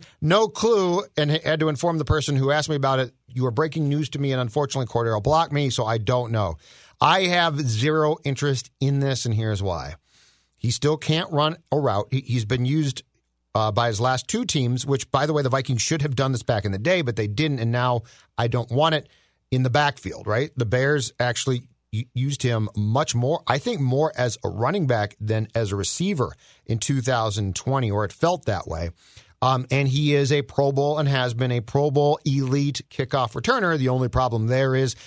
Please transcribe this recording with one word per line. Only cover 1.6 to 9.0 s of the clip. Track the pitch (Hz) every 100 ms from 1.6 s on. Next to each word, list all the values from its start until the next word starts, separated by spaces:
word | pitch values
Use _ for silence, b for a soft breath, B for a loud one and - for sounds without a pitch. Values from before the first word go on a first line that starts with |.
| 156
inform | 139 170 160
the | 147
person | 156 143 135
who | 135
asked | 151 151
me | 147
about | 135 131
it. | 127 - -
"You | 123 127
are |
breaking | 113 160 160 143
news | 147 151
to | 143
me, | 139
and | 127
unfortunately, | 120 151 139 139 120
Cordell | 117 117 107
blocked | 117 160 165
me, | 143 139
so | 120 110
I | 117
don't | 104 127 113
know." | 110 92 80 b b b -
I | 147 185
have | 180 175 170 147
zero | 127 107 147 156 151 156
interest | 143 131 143 127 - -
in | 135 139